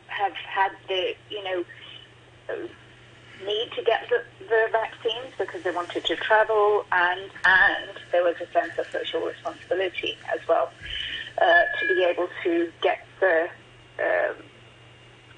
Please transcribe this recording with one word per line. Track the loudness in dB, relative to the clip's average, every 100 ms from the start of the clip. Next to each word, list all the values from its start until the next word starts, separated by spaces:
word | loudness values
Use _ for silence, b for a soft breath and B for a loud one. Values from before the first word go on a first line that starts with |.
| -8
have | -4 -4
had | -4 -6 0 0 -2 -6
the, | -2 -2 -4 -10
you | -10
know, | -6 -6 -6 B B B B -20 -20 -18 -10 -10 -10 -14 -20 -20 -20 -20 -20 -12
need | -6 -6 -6 -4
to |
get | 0 0 2
the, | -2 -2 -14 0
the | 2 4
vaccines | 2 -2 -4 -4 -4 -8 -6
because | -6 -6
they | -4
wanted | -4 -4 -4
to | -4 -2
travel, | 4 4 4 4 4 4 2
and, | 2 2 0 -8 0
and | 4 6 6 2 -6 -14 -2
there | 2
was | 2 0
a | -2
sense | -2 0 -2
of | -6
social | -6 -4 -4
responsibility | -4 -6 -10 -8 -4 -2 -2 -4 -6 -6 -6
as | -4 2
well, | 2 2 -6 B B B B B 2
uh, | 6 6 6 2
to | 0
be | 2
able | 2 2 -2 -2
to | 0 0 0 0
get | 0 0 -6 0
the, | 2 4 0 -6 -20 -20 -14 -4
um, | 0 0 0 -4 -14 -20 -20 -20 -20 -20 -20 -20 -20